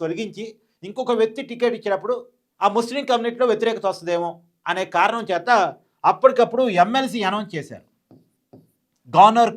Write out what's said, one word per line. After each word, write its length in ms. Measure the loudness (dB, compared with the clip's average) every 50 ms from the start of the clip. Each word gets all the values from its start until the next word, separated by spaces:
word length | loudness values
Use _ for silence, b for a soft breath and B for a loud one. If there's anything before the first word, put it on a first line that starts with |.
తొలగించి, 440 | -8 -6 -6 -6 -8 -10 -10 -12 -14 -14 -16 _ _ _ _ _ -18 -12
ఇంకొక 260 | -10 -8 -4 -2 0 0
వ్యక్తి 260 | 0 -2 -2 -8 -12 -12
టికెట్ 280 | -6 -4 -2 -2 -2 -4
ఇచ్చినప్పుడు 360 | -4 -4 -4 -2 -2 -4 -6 -6 -8 -14 _ _ _ _ _ _ -2
ఆ 20 | 0 0
ముస్లిం 280 | 0 -2 -2 -4 -6 -2 -2
కమ్యూనిటీలో 380 | -2 0 0 -4 -2 0 0 0
వ్యతిరేకత 340 | 0 0 0 -2 -2 -2 -4 -4
వస్తుందేమో 380 | -4 -4 -6 -4 -4 -4 -4 -6 -8 -12 _ _ _ _ _ -6
అనే 120 | -4 -4 -4 -4 0 0
కారణం 280 | 2 2 0 -2 -4 -4
చేత 180 | -4 -4 0 2 2 4 2 0 -2 -8 _ _ _ _ 0 0
అప్పటికప్పుడు 520 | 2 4 4 4 6 6 2 2 2 0 0 0 2 2 2
ఎమ్మెల్సీ 360 | 2 2 -2 -2 -2 -4 -4 -4 -4
అనౌన్స్ 220 | -4 -4 -6 -8 -10
చేశారు. 300 | -12 -12 -12 -16 -20 -20 _ _ _ _ _ -20 -20 _ _ _ _ _ _ -20 -20 _ _ _ _ _ _ _ _ _ 0 6 8
గవర్నర్ 360 | 8 8 8 6 2 2 2